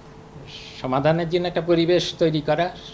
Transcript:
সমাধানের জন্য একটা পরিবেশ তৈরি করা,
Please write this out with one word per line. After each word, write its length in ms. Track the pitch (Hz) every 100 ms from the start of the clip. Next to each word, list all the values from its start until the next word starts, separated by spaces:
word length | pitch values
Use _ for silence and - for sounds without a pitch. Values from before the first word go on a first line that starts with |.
| - - - - - - - -
সমাধানের 500 | 131 131 147 165 165
জন্য 180 | 175 175
একটা 120 | 175
পরিবেশ 540 | 165 170 165 175 - -
তৈরি 220 | 170 156
করা, 300 | 143 151 180 - -